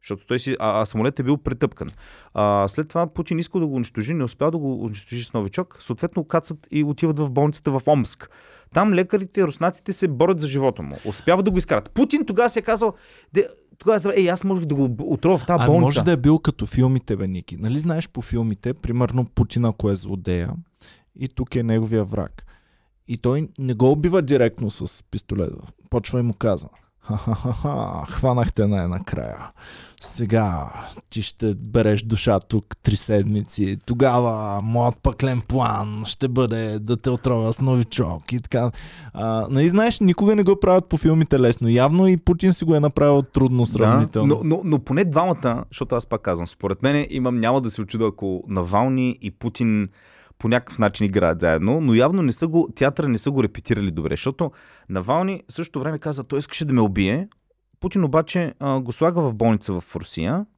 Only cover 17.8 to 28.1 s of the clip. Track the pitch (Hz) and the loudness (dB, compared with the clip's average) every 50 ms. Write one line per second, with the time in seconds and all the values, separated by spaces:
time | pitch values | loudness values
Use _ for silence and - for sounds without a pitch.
17.8 | 156 170 160 160 160 - _ 127 117 - - 117 117 113 104 - - 120 131 - | -2 -2 -2 -2 -4 -6 _ -10 -8 -4 -4 -2 -2 -2 -2 -2 -4 -6 -6 -4
18.8 | - - 117 123 127 117 120 127 123 - _ - 117 - - 120 120 117 104 - | -6 -4 0 0 0 0 0 -2 -2 -2 _ 0 0 0 0 0 0 0 0 0
19.8 | - 104 101 92 95 98 98 95 87 92 90 87 85 - - 170 170 _ _ _ | 0 -2 -2 -2 -4 -8 -8 -6 -4 -4 -4 -2 -4 -6 -8 -10 -14 _ _ _
20.8 | - - - _ _ _ _ - 135 131 _ - 131 - - 127 117 113 113 110 | -20 -20 -20 _ _ _ _ -10 -10 -10 _ -8 -8 -4 -4 -2 0 2 0 0
21.8 | 113 107 113 110 104 95 107 104 85 - - - - - - _ _ _ _ _ | 0 0 0 0 0 -2 -4 -6 -6 -8 -10 -18 -20 -20 -20 _ _ _ _ _
22.8 | _ _ _ _ _ - 120 117 - 123 127 147 156 - _ - 135 127 123 107 | _ _ _ _ _ -10 -10 -4 -2 -2 0 0 -4 -6 _ -8 -4 -4 0 4
23.8 | 127 131 143 151 147 175 175 190 156 127 143 135 120 117 - - 120 101 - - | 4 4 4 4 2 2 2 2 2 2 2 4 4 2 0 -2 -6 -6 -6 -6
24.8 | - - - - - _ - 104 - - 98 101 - - - - - - - _ | -10 -10 -10 -12 -14 _ -10 -10 -8 -6 -4 -4 -4 -4 -6 -12 -16 -20 -20 _
25.8 | _ _ - 120 104 - - 123 120 120 104 _ - 113 98 85 - - _ _ | _ _ -4 -4 -4 -2 -2 0 0 -2 -2 _ 0 0 0 0 -4 -12 _ _
26.8 | _ _ _ _ _ - 107 98 - 117 110 - - 127 117 - - 147 143 123 | _ _ _ _ _ -8 -8 -4 -2 -4 -4 -4 -4 -4 -4 -4 -4 -4 -4 -4
27.8 | 107 95 87 80 73 - | -6 -6 -8 -10 -10 -8